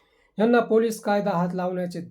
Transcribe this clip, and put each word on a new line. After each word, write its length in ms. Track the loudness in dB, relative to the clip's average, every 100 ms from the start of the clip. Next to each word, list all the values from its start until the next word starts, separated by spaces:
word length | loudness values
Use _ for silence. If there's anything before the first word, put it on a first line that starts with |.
| _ _ _ 0
यांना 200 | 4 4
पोलीस 420 | 4 2 2 -2
कायदा 300 | -2 0 0
हात 220 | 0 -2
लावण्याचे 480 | -2 -4 -4 -6 -8 -12